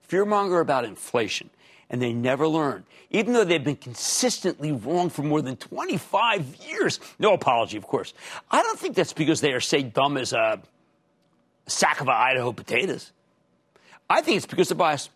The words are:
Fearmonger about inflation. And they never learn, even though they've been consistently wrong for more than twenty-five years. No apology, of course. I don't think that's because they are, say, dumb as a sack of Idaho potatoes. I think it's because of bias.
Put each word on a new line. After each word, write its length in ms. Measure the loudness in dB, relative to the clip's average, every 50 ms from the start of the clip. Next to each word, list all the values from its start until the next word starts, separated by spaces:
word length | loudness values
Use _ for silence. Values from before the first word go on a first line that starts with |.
| _
Fearmonger 540 | -2 0 0 2 2 2 0 2 2 2 2
about 240 | 2 2 2 0 0
inflation. 640 | -4 -8 -14 -12 -2 0 0 0 0 -4 -8 -8 -12 _ _ _ -20 -20 _ _ _
And 120 | -4 -2
they 120 | -2 -2 -2
never 340 | 0 0 0 2 2 2
learn, 380 | 2 2 2 0 0 -2 -6 -12 _ -20 -20 -12 _
even 240 | -2 0 0 2 2
though 100 | 2 4
they've 180 | 4 2 0
been 140 | 2 -2 -4
consistently 960 | -4 -8 -16 -12 -8 -4 -2 -2 0 0 0 -2 0 -2 -4 -4 -2 -2 -2
wrong 380 | -2 -2 -2 -2 0 0 0 0
for 140 | -2 -4 -2
more 180 | 0 0 0
than 160 | 0 -4 -8
twenty-five 960 | -10 -12 -12 -8 -6 -4 -4 -4 -4 -4 -2 0 2 2 2 0 0 -4 -8 -10 -16 -14
years. 360 | -12 -4 -2 -2 -2 -2 -4 -12 -18 -6 _
No 140 | 4 4 4
apology, 420 | 4 4 2 2 2 0 -2 -4
of 100 | -12 -6
course. 280 | -4 -4 -4 -4 -6 -14 -18 -18 -16 -16 -16 _ _
I 120 | 2 2
don't 180 | 2 2 -2 -4
think 160 | -6 -4 0
that's 160 | 0 -2 -2
because 300 | -2 -2 0 2 2 2
they 100 | 2 0
are, 80 | 0 0
say, 240 | -2 0 0 0 0
dumb 320 | 0 0 0 0 0 0
as 160 | -2 -4 -2
a 300 | 0 0 2 0 0 -2 -8 _ _ _ _ _ _ _ _ _ _ _ _ _ _ _ _ _ _ _ _
sack 320 | -8 0 2 2 2 2 0
of 80 | 0
Idaho 460 | 0 2 2 4 2 2 0 0 -2 -4
potatoes. 580 | -6 -8 -2 -2 -2 0 -2 -4 -6 -10 -18 _ _ _ _ _ _ _ _ _ _ _ _ _ _ _ _ -20 -20 _ _
I 120 | 2 2
think 160 | 4 2 0
it's 80 | 0 0
because 260 | -2 2 2 2 2
of 60 | 4
bias. 320 | 2 2 2 2 0 -4 -12 _